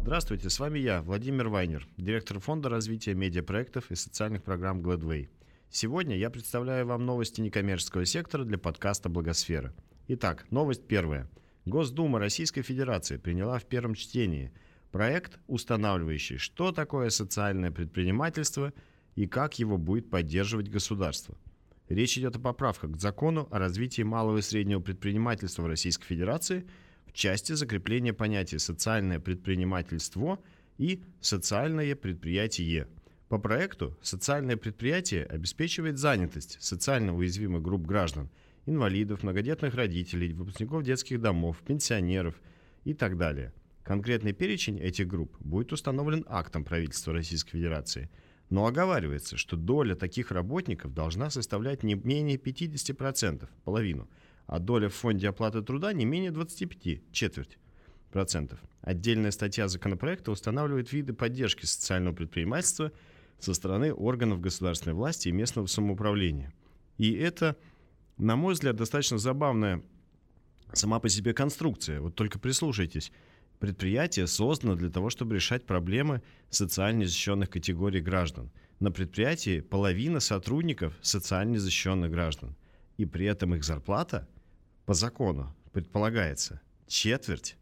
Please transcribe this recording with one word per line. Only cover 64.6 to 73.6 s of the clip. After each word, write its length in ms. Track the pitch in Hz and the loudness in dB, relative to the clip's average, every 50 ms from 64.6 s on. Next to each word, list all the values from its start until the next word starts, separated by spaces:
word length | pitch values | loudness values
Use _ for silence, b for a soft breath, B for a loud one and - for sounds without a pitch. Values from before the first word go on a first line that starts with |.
| 90 92 85 80 - 85 80 | 0 0 0 0 0 -2 0
власти 340 | 85 113 147 165 - - 87 | 0 0 0 -2 -2 0 0
и 60 | 85 | 2
местного 320 | 92 110 - - 120 104 | 2 2 0 0 -2 -2
самоуправления. 880 | 92 - - 107 101 98 95 107 104 101 104 98 87 76 71 67 69 - - b b b b b - - - | 0 0 0 2 0 0 2 2 2 2 4 2 2 2 0 -4 -8 -12 -16 b b b b b -20 -4 2
И 140 | 110 110 | 2 2
это, 460 | 113 90 151 170 170 - 170 160 147 B B B B B B B B B B - _ - | 4 4 0 0 0 2 0 0 0 B B B B B B B B B B -20 _ 0
на 200 | 98 107 113 123 | 2 2 4 4
мой 160 | 160 185 190 | 2 2 0
взгляд, 240 | 156 143 139 117 107 | 2 2 0 2 2
достаточно 400 | 113 110 - 147 143 - 123 110 | 0 0 0 0 0 2 0 0
забавная 640 | 104 127 131 139 151 143 127 110 107 101 92 85 - - - - - - _ - _ _ - - _ - _ - - - | 0 0 0 2 2 2 2 4 2 2 0 -2 -4 -10 -20 -20 -20 -20 _ -20 _ _ -20 -20 _ -20 _ -20 -20 -6
сама 300 | - - - 104 110 117 | -2 0 2 2 2 2
по 80 | - 117 | 2 2
себе 240 | 95 98 98 117 113 | 0 2 2 0 2
конструкция. 640 | - 139 147 143 - 170 160 110 - - - 78 73 | 2 2 0 0 0 -2 -2 -2 -2 -4 -4 -4 -2
Вот 160 | 73 85 82 | -4 -4 -2
только 240 | - 110 107 - 104 | 0 -2 0 -2 -4
прислушайтесь. 720 | - 123 131 - - 156 127 101 95 80 - 78 76 - B B B B B B B B B - | -4 -2 0 0 0 0 2 0 0 0 0 -6 -6 -6 B B B B B B B B B -4